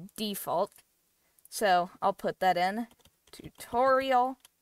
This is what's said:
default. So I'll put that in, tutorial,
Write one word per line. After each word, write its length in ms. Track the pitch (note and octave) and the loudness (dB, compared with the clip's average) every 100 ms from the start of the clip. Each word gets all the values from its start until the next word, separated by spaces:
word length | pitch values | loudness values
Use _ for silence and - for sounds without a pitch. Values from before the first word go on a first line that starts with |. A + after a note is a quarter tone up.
| F3+ - | -12 -8
default. 560 | G#3+ G3 - E3 G3+ _ _ _ _ _ _ _ _ | -6 -6 -4 -4 -4 _ _ _ _ _ _ _ _
So 420 | - G#3+ F3+ F3 - | -4 2 2 0 -4
I'll 120 | G3 | -4
put 260 | G3 G3 - | -2 -4 -2
that 180 | F#3+ E3+ | 0 2
in, 300 | F3+ G#3+ A#3 _ _ _ _ | 0 -2 -8 _ _ _ _
tutorial, 1040 | - - - - A#3+ C4+ C4 C4+ B3 B3+ C4+ - _ | -20 -20 -20 -6 0 2 2 4 2 2 -2 -16 _